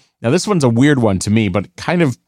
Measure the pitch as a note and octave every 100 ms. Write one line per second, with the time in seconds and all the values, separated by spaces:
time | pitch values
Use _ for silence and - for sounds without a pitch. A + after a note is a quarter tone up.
0 | _ _ A#2 F3 G#3+ F#3 C3 A#2 C#3+ C#3
1 | A2 F#2+ - A2 G#2+ G2 F2+ - - F3
2 | D3+ -